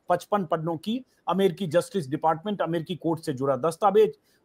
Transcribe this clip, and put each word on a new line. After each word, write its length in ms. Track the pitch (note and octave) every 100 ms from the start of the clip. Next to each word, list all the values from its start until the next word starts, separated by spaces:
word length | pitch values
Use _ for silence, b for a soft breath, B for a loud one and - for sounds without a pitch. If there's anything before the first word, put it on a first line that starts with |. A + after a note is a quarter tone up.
| -
पचपन 360 | F3+ - G#3 E3
पन्नों 320 | E3 D#3+ D#3
की 280 | G#3 B3+ - _ -
अमेरिकी 400 | F#3+ G3 D#3 F#3
जस्टिस 420 | E3+ E3 G3 C3
डिपार्टमेंट, 520 | D3 D#3+ D#3+ G#3 G3
अमेरिकी 340 | E3 E3 D3+ D#3+
कोर्ट 240 | E3 D#3+
से 140 | -
जुड़ा 220 | B2+ C#3 C3
दस्तावेज 640 | D#3 E3 G#3+ G3+ G#3 - _ _